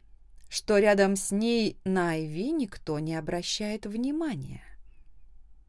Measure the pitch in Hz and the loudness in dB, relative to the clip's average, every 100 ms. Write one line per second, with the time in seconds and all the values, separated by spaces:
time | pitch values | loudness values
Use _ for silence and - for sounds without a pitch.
0 | - - - - - - - 202 208 202 | -20 -20 -20 -20 -10 -8 4 6 8 8
1 | 196 196 - 196 233 233 214 - 190 190 | 6 4 0 0 2 4 2 0 0 2
2 | 175 160 156 156 247 320 220 - - 151 | 2 0 -2 -4 -2 0 -2 -6 -4 -2
3 | 156 160 156 175 - - 208 214 208 220 | -2 -4 -2 -4 -4 -4 -4 -4 -6 -4
4 | 262 302 320 156 135 - - - - - | -2 -2 -2 -4 -6 -12 -14 -18 -18 -20
5 | - - - - - - | -20 -20 -18 -20 -20 -20